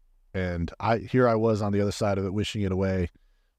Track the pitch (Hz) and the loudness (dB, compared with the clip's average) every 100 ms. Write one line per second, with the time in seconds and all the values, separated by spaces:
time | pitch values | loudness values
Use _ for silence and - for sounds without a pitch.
0 | _ _ _ 95 90 87 82 - 107 117 | _ _ _ -4 -4 -2 -4 -2 0 0
1 | - 127 123 113 113 104 104 101 101 - | 0 4 4 4 2 2 0 0 0 0
2 | 107 98 98 104 101 107 98 92 95 95 | -2 0 -2 -2 -4 -2 -2 0 0 0
3 | 90 - _ _ _ | -2 -6 _ _ _